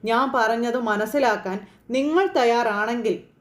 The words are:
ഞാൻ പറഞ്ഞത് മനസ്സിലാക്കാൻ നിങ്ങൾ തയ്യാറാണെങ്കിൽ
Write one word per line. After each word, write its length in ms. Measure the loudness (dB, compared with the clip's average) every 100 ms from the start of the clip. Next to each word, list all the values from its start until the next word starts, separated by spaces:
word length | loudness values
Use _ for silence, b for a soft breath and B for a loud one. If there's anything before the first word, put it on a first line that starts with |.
ഞാൻ 220 | 0 0 2
പറഞ്ഞത് 480 | 2 0 0 -2 -2
മനസ്സിലാക്കാൻ 760 | -2 -2 0 2 2 0 -4 -8 B B -4
നിങ്ങൾ 360 | -2 2 2 2
തയ്യാറാണെങ്കിൽ 840 | 2 2 2 0 -2 -2 -2 -2 -4 -8 _